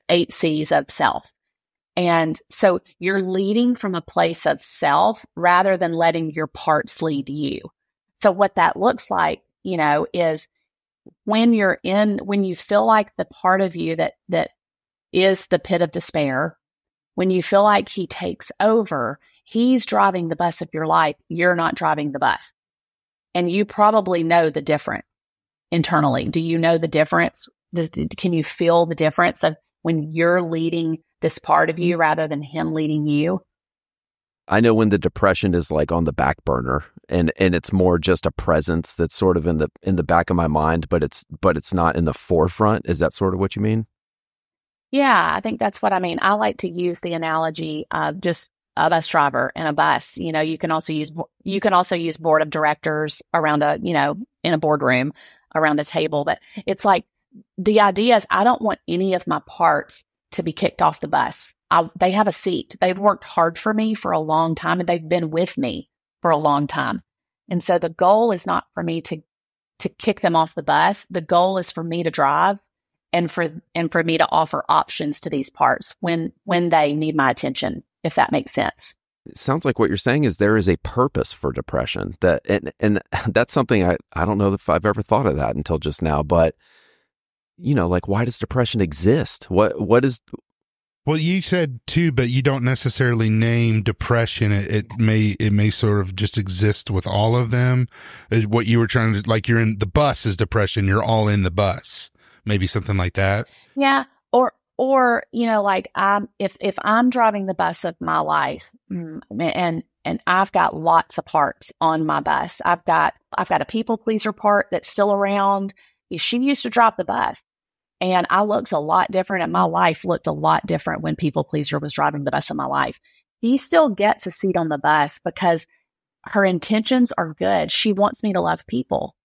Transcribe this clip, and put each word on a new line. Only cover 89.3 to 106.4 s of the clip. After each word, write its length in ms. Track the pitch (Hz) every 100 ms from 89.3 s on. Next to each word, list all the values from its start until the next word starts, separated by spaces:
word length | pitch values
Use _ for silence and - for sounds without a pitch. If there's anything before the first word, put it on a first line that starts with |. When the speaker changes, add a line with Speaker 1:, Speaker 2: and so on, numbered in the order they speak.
| - -
Speaker 2:
What, 280 | 92 107 -
what 240 | 95 117
is 160 | 135 120 _ - _ _ _ _ _ _ -
Speaker 3:
Well, 120 | 160
you 260 | 160 185
said 380 | - 180 156 123 -
too, 260 | 160 170
but 180 | 127 123
you 120 | 127
don't 220 | 131 135
necessarily 640 | 123 131 135 - 127 117 110
name 540 | 110 117 117 117 110
depression. 680 | 101 - - 120 113 - 104
It, 200 | 101 98
it 140 | 107 104 117
may, 380 | 110 110 107 95
it 140 | 107
may 160 | 101 107
sort 320 | - 110 104
of 140 | 92 95
just 240 | 104 -
exist 500 | 95 92 104 101 -
with 160 | 98 -
all 300 | 101 110 120
of 160 | 120
them. 360 | 123 123 127 123 - - - -
Is 160 | 113 107
what 180 | 117 110
you 140 | 113
were 80 | 113
trying 260 | 127 113
to, 160 | 101 107
like, 180 | 110 -
you're 140 | 113
in, 160 | 110 101
the 80 | 104
bus 400 | 147 147 - 113
is 100 | 90
depression. 520 | 107 113 101 - 98
You're 160 | 101
all 240 | - 113 104
in 160 | 101
the 80 | 92
bus. 580 | 87 98 85 - - - _ _ _ -
Maybe 220 | 104 95
something 300 | 113 92 98
like 160 | 90
that. 340 | - 98 101 - _ _ -
Speaker 1:
Yeah. 300 | 277 269 262 _ _
Or, 220 | 240 254 - _ -
or, 460 | 262 269 247 233 -
you 140 | 233 233
know, 180 | 214
like, 260 | 202 190 - -
um, 320 | 196 202 202
if, 180 | -